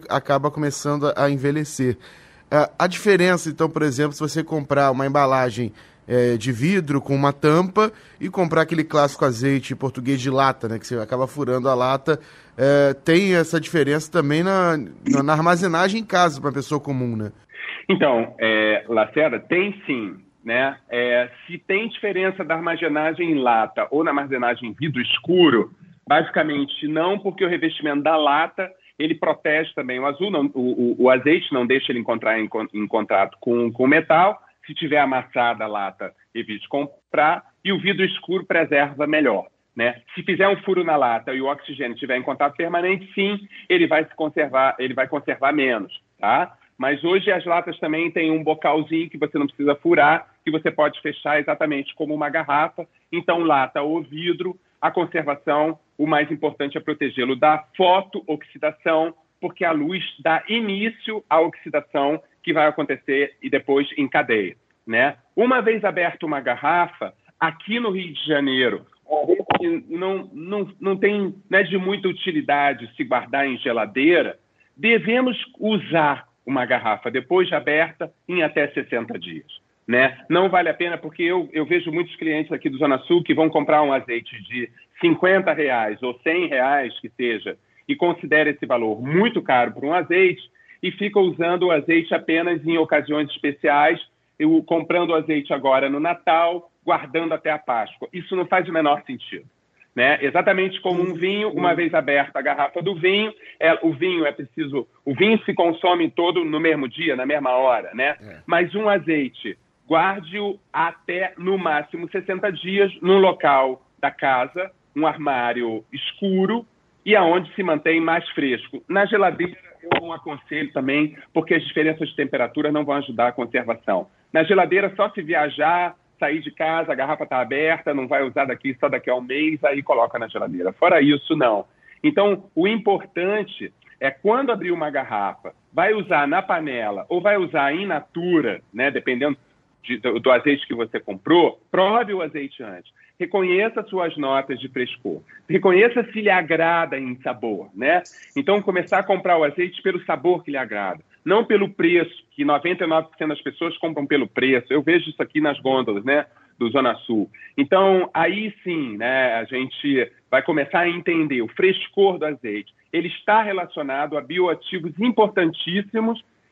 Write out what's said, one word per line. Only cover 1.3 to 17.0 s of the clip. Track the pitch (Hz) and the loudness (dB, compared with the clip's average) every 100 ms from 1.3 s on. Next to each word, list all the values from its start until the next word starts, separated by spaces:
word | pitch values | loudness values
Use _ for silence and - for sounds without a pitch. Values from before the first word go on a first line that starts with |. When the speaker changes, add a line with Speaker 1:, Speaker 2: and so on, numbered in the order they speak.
| 139 143 147 147 - 127 117 - - - - - | 0 -2 -2 -4 -2 -2 -2 -8 -20 -20 -20 0
Speaker 1:
A, | 147 147 - 175 | 2 2 2 0
a | |
diferença, | 180 208 190 180 175 160 | 0 2 4 4 2 0
então, | 143 160 | -2 0
por | 156 | 0
exemplo, | 147 123 147 | 0 0 -2
se | 147 | -2
você | 151 151 | -6 -4
comprar | 160 156 139 143 139 | -4 -4 0 2 2
uma | 127 139 | 2 0
embalagem, | 143 139 131 127 110 117 - - _ - | 2 2 2 0 -2 -6 -8 -20 _ -2
é, | 123 123 120 | 2 2 2
de | 117 | -2
vidro | 117 147 196 151 139 | 0 2 2 0 -2
com | 135 139 | 0 0
uma | 143 | 2
tampa | 143 156 160 185 190 214 - - - | 2 4 4 2 2 0 -2 -20 -10
e | 190 | -8
comprar | 190 170 160 | -2 0 2
aquele | 160 165 | 2 0
clássico | 151 156 143 - | 0 2 2 2
azeite | 143 117 135 139 127 - | -2 0 0 0 -2 -6
português | 135 131 123 139 | -6 -4 -2 -2
de | 127 | 0
lata, | 135 135 127 113 | 2 2 0 -4
né, | 113 | -6
que | - | -6
você | 120 | -8
acaba | 110 127 127 | -4 -4 -4
furando | 143 127 127 127 | -4 -2 0 2
a | 127 | 2
lata, | 127 135 160 151 - - - - | 2 0 0 -2 -4 -20 -14 0
é, | 135 143 143 | 4 4 4
tem | 139 - 165 196 175 | 2 2 4 4 2
essa | 160 165 | 2 -2
diferença | 160 165 139 151 151 | -2 0 2 0 -2
também | - 143 151 | -2 0 0
na, | 180 190 180 160 | 2 2 2 0
na, | 104 - - 135 | -4 -8 0 0
na | 139 | 2
armazenagem | 156 165 175 185 165 190 220 | 2 4 2 2 2 0 0
em | 214 | 0
casa | 185 175 135 | 2 2 2
pra | 139 | -4
pessoa | 135 131 151 | -4 -4 -4
comum, | 143 131 | -4 -4